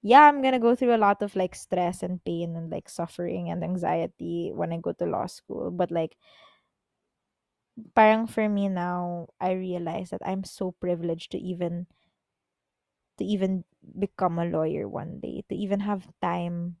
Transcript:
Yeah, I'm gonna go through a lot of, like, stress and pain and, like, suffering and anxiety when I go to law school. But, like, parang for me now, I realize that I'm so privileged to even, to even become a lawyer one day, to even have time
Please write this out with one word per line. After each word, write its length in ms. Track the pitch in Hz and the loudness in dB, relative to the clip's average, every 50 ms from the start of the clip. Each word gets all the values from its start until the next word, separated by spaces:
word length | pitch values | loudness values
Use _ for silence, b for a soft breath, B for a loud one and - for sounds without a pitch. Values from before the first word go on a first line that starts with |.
Yeah, 280 | - 202 254 277 302 294 | 4 10 10 12 12 12
I'm 120 | 285 285 | 10 6
gonna 200 | 262 262 262 254 | 2 2 2 4
go 140 | 226 233 247 | 4 4 4
through 180 | 240 262 240 233 | 4 4 4 4
a 60 | 226 | 6
lot 220 | 214 202 202 - | 6 4 4 2
of, 120 | 208 202 - | -2 -4 -2
like, 220 | 190 185 185 - | -2 -2 -2 -4
stress 480 | - - _ - 180 180 175 185 - - | -12 -6 _ -2 0 0 0 -2 -4 -6
and 180 | 180 180 180 | -6 -6 -6
pain 320 | _ - 170 170 170 170 165 | _ -6 -4 -4 -4 -6 -6
and, 160 | 165 165 160 | -8 -8 -8
like, 180 | 156 139 - - | -8 -10 -10 -12
suffering 640 | - - 170 165 - - 175 175 180 180 170 170 | -8 -8 -8 -8 -6 -6 -6 -4 -4 -4 -4 -4
and 140 | 165 175 170 | -4 -4 -4
anxiety 880 | 165 185 185 170 160 165 165 165 175 _ _ 165 165 170 170 170 - - | -2 -2 -2 0 0 0 0 -2 -4 _ _ -8 -6 -4 -4 -4 -6 -4
when 180 | - 170 165 | -4 -4 -4
I 60 | 165 165 | -4 -4
go 140 | 170 175 | -4 -6
to 120 | 170 _ 175 | -4 _ -4
law 220 | 170 165 - - | -4 -2 -4 -4
school. 460 | 185 - - _ _ - - - 185 | -6 -8 -16 _ _ -10 -8 -6 -8
But, 180 | 175 180 180 170 | -4 -4 -4 -2
like, 260 | 170 170 160 160 _ b b b b b b b b b b b b _ _ _ _ _ _ _ _ _ _ _ _ _ _ _ _ _ _ _ _ - 220 - _ | -2 -4 -4 -4 _ b b b b b b b b b b b b _ _ _ _ _ _ _ _ _ _ _ _ _ _ _ _ _ _ _ _ -20 -20 -2 _
parang 320 | - 220 214 220 220 226 220 | 6 8 8 6 4 0 -2
for 200 | - - 214 214 | -2 -2 0 0
me 200 | 208 202 202 196 | 0 0 0 0
now, 580 | 190 180 175 180 180 180 180 175 175 175 165 - _ _ | -2 -2 -2 -2 -2 -4 -4 -4 -6 -8 -10 -12 _ _
I 180 | 185 185 185 185 | -2 -2 0 -2
realize 520 | 185 185 180 175 175 165 165 165 185 175 | -2 -4 -4 -4 -4 -4 -6 -6 -6 -8
that 120 | - - - | -10 -8 -6
I'm 200 | - 190 190 190 | -4 -4 -4 -6
so 260 | - - - 190 185 | -8 -8 -6 -6 -6
privileged 600 | 175 _ - 180 175 165 170 170 165 165 - - | -6 _ -2 -2 -2 -2 -2 -4 -4 -4 -6 -8
to 60 | - 185 | -8 -8
even, 520 | - 180 185 170 175 170 170 175 180 _ _ _ _ _ _ _ _ _ _ _ _ _ _ _ _ _ _ _ _ _ _ _ _ _ _ - | -6 -6 -4 -4 -4 -4 -4 -6 -8 _ _ _ _ _ _ _ _ _ _ _ _ _ _ _ _ _ _ _ _ _ _ _ _ _ _ -6
to 60 | 190 | -2
even 400 | 190 208 196 190 190 190 185 170 _ _ _ _ - - 180 | -2 0 0 2 0 0 -2 -6 _ _ _ _ -18 -6 -6
become 400 | 196 190 _ - 190 175 170 170 | -6 -6 _ -2 -2 0 0 0
a 80 | 170 | -2
lawyer 400 | 170 170 160 156 160 - - - | -2 0 0 0 0 -2 -4 -6
one 320 | 101 - - - 160 - - | -6 -6 -8 -8 -8 -10 -10
day, 240 | - - - - - _ | -10 -8 -8 -10 -8 _
to 80 | - | -6
even 240 | - 202 190 202 202 | -6 -2 -2 -2 -2
have 260 | 202 202 208 190 180 - - _ | 0 -2 -4 -4 -6 -14 -8 _
time 540 | - 180 170 175 175 175 175 175 170 175 175 _ | -4 -2 -2 -2 -2 -4 -4 -4 -6 -6 -8 _